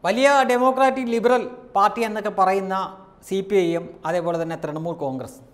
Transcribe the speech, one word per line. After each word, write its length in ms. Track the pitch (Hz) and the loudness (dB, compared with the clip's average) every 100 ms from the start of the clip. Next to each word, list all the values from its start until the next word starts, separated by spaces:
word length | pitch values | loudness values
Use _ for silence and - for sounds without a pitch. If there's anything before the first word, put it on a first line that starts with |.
| 170 | 0
വലിയ 220 | 220 269 277 254 | 2 4 4 4
ഡെമോക്രാറ്റിക് 600 | 247 262 254 262 262 240 | 2 2 4 2 2 -2
ലിബറൽ 300 | 233 220 247 196 - - 196 | 0 2 2 0 -12 -6 0
പാർട്ടി 260 | 208 214 226 | 2 0 -4
എന്നൊക്കെ 240 | 214 208 196 | -4 -4 2
പറയുന്ന 360 | 190 190 190 190 185 - - - - | 2 2 -2 -4 -6 -10 -20 -20 -6
സി 100 | 190 190 | -6 0
പി 80 | 202 | 2
ഐ 20 | 170 170 | 2 -2
എം, 80 | 165 - 156 | -6 -10 -4
അതേപോലെ 280 | 175 170 170 | -2 -2 -4
തന്നെ 140 | 165 160 | -4 -6
തൃണമൂൽ 340 | 160 151 165 165 | -8 -8 -8 -6
കോൺഗ്രസ് 360 | 139 131 - - - | -6 -6 -12 -16 -20